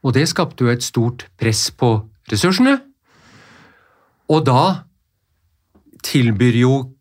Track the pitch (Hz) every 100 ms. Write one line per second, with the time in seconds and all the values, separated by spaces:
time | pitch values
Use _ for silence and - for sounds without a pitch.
0 | 139 127 165 - 170 - 123 120 - 123
1 | 117 123 - _ 113 110 - - 123 107
2 | - _ - 107 180 190 262 277 - _
3 | _ _ _ - - - - _ _ _
4 | _ _ - 156 139 127 180 185 - _
5 | _ _ _ _ _ _ _ _ _ -
6 | - 143 120 104 123 117 123 135 127 _